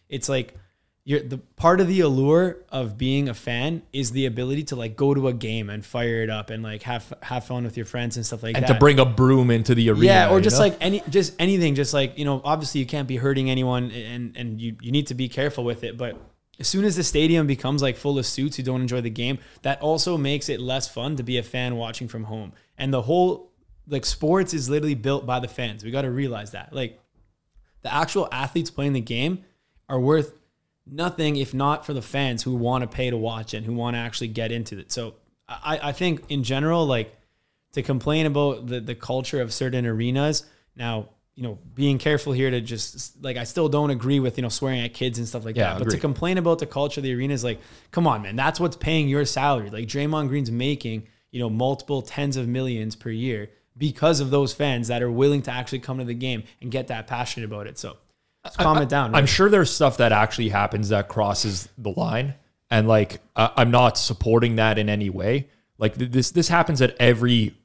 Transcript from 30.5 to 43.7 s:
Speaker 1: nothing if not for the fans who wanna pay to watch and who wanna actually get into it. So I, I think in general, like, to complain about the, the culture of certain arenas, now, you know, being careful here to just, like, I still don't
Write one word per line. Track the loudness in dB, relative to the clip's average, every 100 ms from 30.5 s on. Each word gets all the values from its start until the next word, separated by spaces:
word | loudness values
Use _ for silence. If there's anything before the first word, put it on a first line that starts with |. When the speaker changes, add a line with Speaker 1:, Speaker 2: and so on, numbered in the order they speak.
| _ _ _ -16
Speaker 1:
nothing | -6 -4 0 0 0
if | -2
not | 0 0 0
for | -4
the | -8
fans | -4 -2 -2 -2
who | -4 -2
wanna | 0 -2 -4
pay | -4 -2
to | -2
watch | -4 -6 -8
and | -8 -6
who |
wanna | -4 -4 -4
actually | -6 -8 -6
get | -4 -4
into | -4 -6 -12
it. | -10
So | -8 -8 -14 _ _ -18
I, | -10 -6 -4
I | -4
think | -2 -2 -2 -4
in | -4
general, | 0 0 2 2 2
like, | 0 -2 -12 _ _ _ _ _
to | -6
complain | -2 -2 0 2
about | 2 2 0 0 -6
the, | -8
the | -8
culture | -10 -4 -4 -2 -4
of | -4
certain | -2 -2 0
arenas, | 0 0 0 0 0 -2 -6 _ _
now, | -10 -6 -6 -8 _ _
you | -10
know, | -10 -10 -14
being | -2 0 2
careful | 2 0 0
here | 0 0
to | -2
just, | -4 -8 -8 -10 -14 -12
like, | -10 -8
I |
still | -6 -2
don't | 2